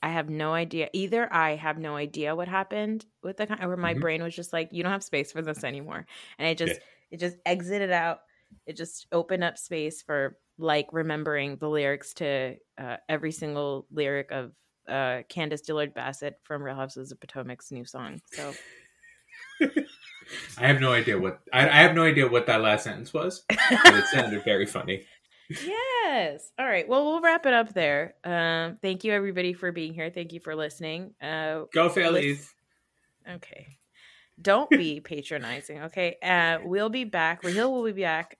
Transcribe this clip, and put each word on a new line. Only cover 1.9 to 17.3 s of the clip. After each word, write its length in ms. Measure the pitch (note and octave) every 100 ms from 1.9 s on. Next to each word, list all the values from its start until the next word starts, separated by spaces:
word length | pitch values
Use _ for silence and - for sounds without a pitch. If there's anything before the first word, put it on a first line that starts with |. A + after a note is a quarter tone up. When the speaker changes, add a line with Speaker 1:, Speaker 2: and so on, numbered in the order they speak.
| D3
Speaker 1:
idea 400 | D3 D3+ D3 E3
what 120 | F3+
happened 560 | F#3+ F#3+ G#3+ G#3+ A3 - _
with 140 | F#3 G3
the, 80 | G#3+
con-, 160 | G#3
or 140 | F3+ F3+
my 140 | E3+
Speaker 2:
Mm-hmm. 80 | D#3+
Speaker 1:
brain 220 | E3 E3
was 120 | E3+ E3+
just 160 | E3+
like, 220 | E3 D#3+
"You 100 | F3
don't 80 | F3+
have 120 | G3
space 280 | - C#3+ C#3+
for 100 | D#3+
this 220 | D#3 D3
anymore." 420 | C3+ C#3 D3+ - - - - -
And 80 | D#3+
it 80 | D#3+
just, 160 | E3+
Speaker 2:
Yeah. 60 | E3 - _ _
Speaker 1:
it 60 | E3
just 160 | F3+ F3 E3+
exited 460 | F3+ F3 G3+ F#3+
out. 300 | F3 E3 D#3+ _ _ _ - -
It 100 | E3
just 320 | E3 - -
opened 320 | E3+ E3+ F#3 E3+
up 120 | -
space 440 | - D#3+ D#3 D#3
for, 360 | - C#3+ C3+ - _ -
like, 300 | D#3+ D3+ D3
remembering 640 | D#3+ D#3+ D3+ D3+ D3 C#3 C3+
the 140 | D3+
lyrics 440 | D3+ C#3+ C#3+ - -
to, 420 | D3+ C3+ C3 - _ -
uh, 200 | B2+ A#2 -
every 240 | D#3 D#3
single 560 | D#3+ D3+ D3 C#3+ C#3 -
lyric 380 | D3+ C#3 C#3 C#3
of, 200 | C3+ B2 - _ _ -
uh, 320 | C3+ B2+ B2+ -
Candace 320 | F3 D3+ D3+
Dillard 320 | - D3+ D3
Bassett 440 | B2+ B2+ C3+ C#3+ C#3
from 180 | - C#3+
Real 140 | C#3 C3+
Houses 380 | C3+ C3+ C3
of 60 | C3
Potomac's 500 | -